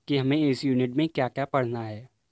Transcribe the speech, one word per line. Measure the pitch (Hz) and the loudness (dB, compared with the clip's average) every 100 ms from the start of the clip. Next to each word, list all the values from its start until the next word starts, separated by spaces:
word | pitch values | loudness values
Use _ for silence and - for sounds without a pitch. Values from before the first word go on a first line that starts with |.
| - | -2
कि | 143 | 0
हमें | 131 151 | 2 2
इस | 147 123 139 | 2 2 2
यूनिट | 127 127 127 | 2 2 0
में | 160 | 0
क्या-क्या | - 123 - 139 | 0 -2 -2 -2
पढ़ना | 135 120 120 | 0 0 -4
है। | 110 107 127 _ _ | -8 -10 -16 _ _